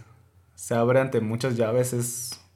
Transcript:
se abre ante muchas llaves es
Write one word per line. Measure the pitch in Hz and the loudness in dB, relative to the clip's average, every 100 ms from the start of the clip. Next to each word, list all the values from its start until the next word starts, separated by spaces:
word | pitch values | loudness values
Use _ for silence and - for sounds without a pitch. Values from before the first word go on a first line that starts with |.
| - - _ _ _ - | -12 -20 _ _ _ -16
se | - 117 | -2 2
abre | 117 127 | 4 4
ante | 135 127 | 2 0
muchas | 110 113 135 117 | -2 -2 -2 0
llaves | 110 123 123 | 2 2 0
es | 123 120 - - - _ | -2 -4 -6 -10 -14 _